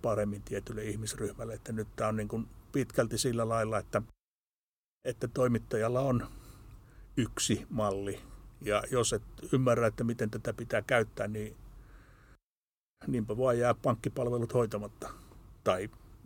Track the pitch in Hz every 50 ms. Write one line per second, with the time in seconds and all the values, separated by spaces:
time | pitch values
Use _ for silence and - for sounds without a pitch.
0 | - 117 104 107 104 104 101 104 104 - 117 101 - - 113 107 107 110 101 107
1 | 110 107 - - 110 95 - - 117 113 110 104 - - 113 110 104 - - -
2 | 113 110 110 110 107 104 - 113 113 - - - - - - 139 117 - - -
3 | 117 110 120 110 - 131 113 117 113 113 113 113 110 110 110 101 - - - 104
4 | 110 - - _ _ _ _ _ _ _ _ _ _ _ _ _ _ _ _ _
5 | - 131 120 - 131 117 - 135 127 123 117 113 - - 117 107 110 113 123 127
6 | 135 135 123 113 - - - - - - - - - - - - - - - -
7 | - - - 139 117 - - - - - 107 - - - - 113 107 101 95 98
8 | 101 101 95 - - - - - - - - - - 101 104 101 - - 127 123
9 | 113 - 113 104 - - - - - - - 131 131 123 117 120 117 110 - -
10 | 120 117 113 - 117 107 110 110 - 117 110 - 117 - 123 107 104 - 131 117
11 | 110 113 - - 104 104 107 107 107 104 - - - - - - - - - -
12 | - - - - - - - _ _ _ _ _ _ _ _ _ _ _ _ -
13 | - - 131 120 107 107 107 117 131 127 120 120 120 123 117 - - 131 123 -
14 | - 131 - 135 123 120 123 120 117 113 - 123 117 107 107 104 104 104 - -
15 | - - - - - - - - - - - - - 107 92 92 101 113 - -
16 | - - - - -